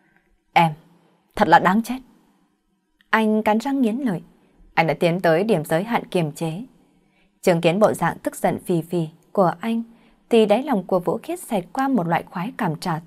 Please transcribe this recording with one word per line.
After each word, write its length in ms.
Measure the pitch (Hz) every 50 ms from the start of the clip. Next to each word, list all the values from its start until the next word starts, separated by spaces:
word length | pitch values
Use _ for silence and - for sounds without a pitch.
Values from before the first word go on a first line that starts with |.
| _ _ _ _ _ _ _ _ _ _ _
Em, 200 | 165 165 160 156 - _ _ _ _ _ _ _ _ _ _ _
thật 120 | - 160 160
là 100 | 170 165
đáng 240 | 165 175 190 226 226
chết. 160 | - 254 262 - _ _ _ _ _ _ _ _ _ _ _ _ _ _ _ _ _ _ _ _ _
Anh 320 | - 220 220 214 214 214 214
cắn 160 | 214 208 226
răng 220 | 226 277 269 277
nghiến 160 | 247 208 220
lợi. 260 | 269 294 226 175 - - - _ _ _ _ _ _ - - _
Anh 120 | - 165
đã 80 | 156 147
tiến 260 | - 180 170 170 185
tới 240 | 175 170 160 165 208
điểm 200 | 226 202 156 147
giới 200 | - 160 160 202
hạn 200 | 233 240 - -
kiềm 280 | - - 180 165 147 147
chế. 320 | - 165 160 156 196 262 - _ _ _ _ _ _ _ _ _ _ _ _ _ _ -
Chứng 180 | 185 170 165
kiến 200 | 170 165 165 208
bộ 120 | 220 165 131
dạng 260 | - 170 160 151 -
tức 180 | - 202 -
giận 220 | - - 185 - - -
phì 180 | - 180 165 165
phì 260 | - 180 175 160 156 - _ _ _ -
của 200 | 208 185 165 - -
anh, 220 | - 226 233 233 226 - - _ _ _ _ _ _ _
thì 180 | 240 226 220
đáy 160 | 202 202 240 277
lòng 220 | 302 254 190 180
của 140 | - 190 180
Vũ 180 | 175 - - 233 -
Khiết 180 | - 349 339
xẹt 240 | - - 233 190 175 - -
qua 160 | 262 269 277
một 180 | 269 196 170
loại 160 | 165 170 - -
khoái 300 | - - 180 170 240 262
cảm 200 | - 226 170 151
trả 240 | 160 - 185 160 151 170